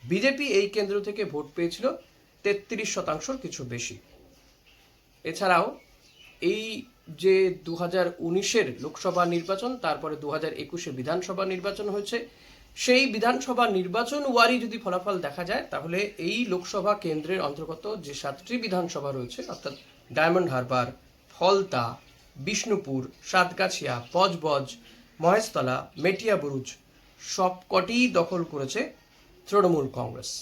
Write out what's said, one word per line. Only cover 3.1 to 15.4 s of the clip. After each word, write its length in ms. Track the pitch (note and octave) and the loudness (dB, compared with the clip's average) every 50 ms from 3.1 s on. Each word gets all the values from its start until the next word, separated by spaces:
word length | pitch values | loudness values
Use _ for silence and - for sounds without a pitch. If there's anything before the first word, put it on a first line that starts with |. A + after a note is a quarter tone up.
| D#3 D#3 - - C4+ C4 - | -4 -4 -4 -6 -8 -6 -8
কিছু 180 | E3 - - C3+ A#2+ A#2+ | -10 -10 -10 -8 -8 -8
বেশি। 220 | A#2+ A#2 - G2+ G2+ _ _ - - - - _ _ _ _ _ _ _ _ _ _ _ _ _ _ _ _ _ _ _ | -8 -8 -8 -10 -14 _ _ -20 -20 -20 -20 _ _ _ _ _ _ _ _ _ _ _ _ _ _ _ _ _ _ _
এছাড়াও 420 | D#3+ E3 - G3 F#3 F3+ E3+ F#3+ B3 C4 - - _ _ _ _ _ _ _ - - - _ | -8 -4 0 4 6 6 6 4 2 -4 -10 -20 _ _ _ _ _ _ _ -20 -20 -12 _
এই 220 | - F3 G#3 G#3+ A3 A3 A3 - - - _ _ _ - D#3 D3 E3+ | 0 0 2 0 -2 -6 -6 -8 -10 -14 _ _ _ -18 -12 2 4
যে 120 | F#3+ F#3+ F#3+ F#3+ F#3 - - - | 6 6 6 6 4 2 -4 -8
দুহাজার 400 | E3+ E3 E3 F3+ E3+ F3 F#3 F3 E3+ F3 - E3+ | -8 -4 -4 -4 0 2 2 2 0 0 -4 -2
উনিশের 400 | E3 E3+ F#3+ G3 - - A3+ G3+ C3 A#2+ - B2 | 0 0 0 0 2 2 2 2 2 -2 -8 -10
লোকসভা 400 | D#3 - - - F#3+ E3+ F3 F3 F3 F3 | -10 -10 -2 -2 0 2 4 2 4 2
নির্বাচন, 360 | E3+ E3 F#3+ G3 F#3+ A#3+ B3 C4 B3 - | 0 0 -2 -2 -2 -2 -4 -4 -2 -2
তারপরে 300 | E3 D3 D3 - D3+ D3+ C#3 C#3+ | -2 -2 0 -2 -6 -6 -4 -4
দুহাজার 300 | D3 D3 D#3 D#3 D#3 - - C#3+ | -4 -2 -2 -2 -4 -4 -6 -10
একুশে 260 | - - E3+ - E3 C3 B2+ | -8 -8 -8 -8 -8 -6 -6
বিধানসভা 440 | B2 D3 E3 F3+ F3+ F#3+ F#3 F#3 F#3+ F#3+ F#3 | -2 -2 -2 -2 -2 -4 -4 -4 -2 -2 -2
নির্বাচন 340 | F3+ F3+ G3+ G3+ G#3 G#3 G#3 F#3+ | -4 -4 -6 -4 -4 -4 -2 -2
হয়েছে, 240 | G#3 G3+ - A#3+ F#3 F#3 - - _ - - - - - _ - | -4 -4 -4 -6 -6 -6 -8 -16 _ -20 -20 -20 -20 -20 _ -10
সেই 260 | - - B3+ B3 C4 C#4 B3+ G#3+ | -4 4 6 6 6 6 4 2
বিধানসভা 500 | A3 G#3+ A#3+ B3+ B3+ - C4+ A#3+ A#3+ A#3+ G#3+ G3 | 2 2 2 2 2 -2 -2 2 2 2 4 4
নির্বাচন 440 | F#3 F3+ F3 F3+ A3+ A#3+ A#3+ D4 D4 C#4+ C4+ A#3+ | 0 0 0 0 -2 0 0 -2 -2 -2 2 6
ওয়ারি 220 | A#3 A3+ A#3 B3+ B3 A#3 | 6 6 6 6 2 0
যদি 120 | A3 A3 A3 - | -4 -6 -6 -4
ফলাফল 320 | G3 F3+ F3+ F3+ G#3 G3 F3+ D#3 | -2 -2 0 0 0 -2 -2 -2
দেখা 160 | C#3 C#3 F3+ | -4 -6 -6